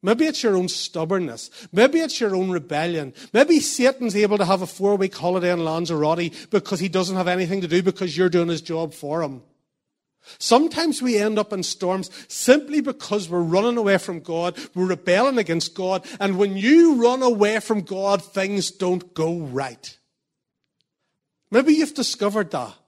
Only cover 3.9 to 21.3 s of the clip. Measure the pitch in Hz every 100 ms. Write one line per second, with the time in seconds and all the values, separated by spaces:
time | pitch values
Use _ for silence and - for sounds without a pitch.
3.9 | 254 247 202 208 208 180 190 180 - 196
4.9 | 202 190 - 175 185 180 175 165 160 170
5.9 | 160 151 165 170 - - 208 - 190 185
6.9 | 185 180 190 180 180 180 196 175 175 190
7.9 | 180 190 147 185 175 170 165 - 160 165
8.9 | - 147 160 156 131 113 _ _ _ _
9.9 | _ _ _ _ - - 247 320 - 330
10.9 | 285 254 220 208 214 208 196 175 - 180
11.9 | 190 - - - - - 277 294 294 240
12.9 | - - 208 170 175 170 180 226 240 208
13.9 | 190 - 175 147 165 175 175 - - 185
14.9 | 180 - 185 262 254 175 165 - - 185
15.9 | 190 - - 196 185 202 196 208 311 339
16.9 | 269 233 254 262 226 208 220 - 220 170
17.9 | 190 196 196 - - 190 202 - - 185
18.9 | 180 175 - 160 170 151 127 135 120 -
19.9 | - _ _ _ _ _ _ _ _ _
20.9 | _ _ _ _